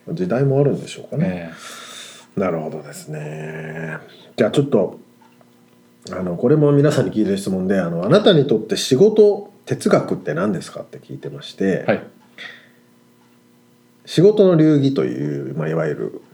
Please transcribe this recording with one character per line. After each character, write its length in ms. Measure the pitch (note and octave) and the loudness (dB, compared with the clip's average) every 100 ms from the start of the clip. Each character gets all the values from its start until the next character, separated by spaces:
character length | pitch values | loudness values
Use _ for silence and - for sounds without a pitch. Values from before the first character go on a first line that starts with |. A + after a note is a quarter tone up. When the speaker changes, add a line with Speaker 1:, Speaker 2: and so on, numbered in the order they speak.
| - | -10
Speaker 1:
え。 60 | |
Speaker 2:
時 140 | E2+ F2+ | -6 -2
代 160 | A#2 | 0
も 160 | C#3 C3+ | 2 4
あ 40 | |
る 80 | C#3+ | 2
ん 80 | F#2+ | 0
で 80 | - | -6
し 100 | - | -14
ょ 60 | - | -10
う 40 | |
か 60 | C#3+ | -4
ね。 340 | F#2+ F2+ E2+ | -4 -4 -10
Speaker 1:
え 0 | E2 - - - - - - - - | -16 -18 -18 -18 -18 -20 -20 -12 -4
え。 40 | |
Speaker 2:
な 100 | F#2 | -2
る 80 | E2 | -2
ほ 100 | D#2 | -6
ど 120 | D#2+ | -10
で 100 | D3+ | -14
す 140 | - - | -16 -12
ね。 880 | D3+ D3+ D#3 D#3 D#3 D#3 D#3+ D#3+ - - - - - | -12 -10 -12 -12 -12 -12 -10 -10 -12 -16 -20 -10 0
じ 80 | |
ゃ 40 | G#2+ | 0
あ 20 | |
ち 100 | - | 2
ょ 20 | |
っ 40 | C3+ | 2
と、 320 | A2 F2 - - _ _ _ _ _ _ _ _ _ - | 2 0 -4 -20 _ _ _ _ _ _ _ _ _ -12
あ 40 | - | -6
の、 140 | F3+ F3 | -4 -2
こ 120 | - | 2
れ 80 | D3+ | 4
も 160 | D3 | 4
皆 180 | C#3+ D3 | 4 4
さ 120 | - | 2
ん 20 | |
に 80 | F#2+ | 0
聞 100 | G#2+ | 0
い 20 | |
て 80 | F#2+ | 0
る 40 | G2 | -2
質 120 | G2 | -2
問 180 | F#2+ F#2 | -2 0
で、 100 | G2 | 0
あ 100 | E2+ | -2
の、 140 | E2+ | -2
あ 40 | F#2+ | 2
な 120 | G3 | 4
た 120 | G#3+ | 6
に 140 | E3 B2+ | 4 4
と 100 | G#2+ | 0
っ 20 | |
て 160 | - - | -2 -4
仕 180 | - C3 | 0 4
事 540 | G3+ - G#2 G2 - - - | 4 6 4 4 -6 -14 -8
哲 220 | C3+ G#3 | -4 2
学 260 | C#3+ - | 2 0
っ 20 | - | -6
て 180 | - | -6
何 180 | D2 G#3+ | -4 -2
で 80 | F2 | -4
す 100 | - | -6
か 80 | - | -14
っ 40 | |
て 140 | - C#2+ | -16 -18
聞 160 | - | -16
い 40 | C2+ | -14
て 100 | D2 | -12
ま 140 | C#2+ | -14
し 120 | - | -14
て、 300 | - F#2+ E2+ - | -4 -2 -2 -2
Speaker 1:
は 80 | |
い。 80 | G2+ - _ _ - - - _ _ _ _ _ _ _ _ _ _ _ _ _ _ - | -4 -6 _ _ -20 -20 -20 _ _ _ _ _ _ _ _ _ _ _ _ _ _ -6
Speaker 2:
仕 140 | - | 4
事 240 | G3 G#3 F#3+ | 6 6 6
の 80 | E3 | 6
流 240 | D#3 D3 | 4 4
儀 140 | C3+ | 2
と 100 | C3+ | 0
い 460 | B2+ A#2+ D2 C#2+ C2+ | -2 -4 -6 -6 -8
う、 20 | C#2+ | -6
ま 100 | D#2 | -4
あ、 20 | |
い 60 | |
わ 120 | D#2+ D#2 | -4 -4
ゆ 80 | |
る、 280 | C#2+ G#1+ - _ | -4 -8 -10 _